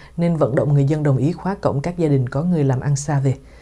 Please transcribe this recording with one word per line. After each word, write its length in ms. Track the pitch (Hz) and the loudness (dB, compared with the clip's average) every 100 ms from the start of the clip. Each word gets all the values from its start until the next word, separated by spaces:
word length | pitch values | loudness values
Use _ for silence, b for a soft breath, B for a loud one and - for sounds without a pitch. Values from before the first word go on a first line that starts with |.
| B - | B -2
nên 200 | 170 160 | -2 2
vận 180 | 131 139 | 0 0
động 180 | 123 | 2
người 120 | 143 139 | 2 2
dân 180 | 156 | 2
đồng 140 | 147 131 | 2 2
ý 140 | 139 | 0
khóa 240 | 180 185 196 | -2 -6 -4
cổng 200 | - 135 | -2 -2
các 160 | 156 175 | -4 -2
gia 100 | 156 | 0
đình 220 | 139 123 | 2 0
có 140 | 135 | -2
người 200 | 175 170 | 0 2
làm 160 | 139 127 | 2 0
ăn 160 | 147 139 | -2 -2
xa 240 | - 143 | -2 0
về. 160 | 135 123 B B | 0 -2 B B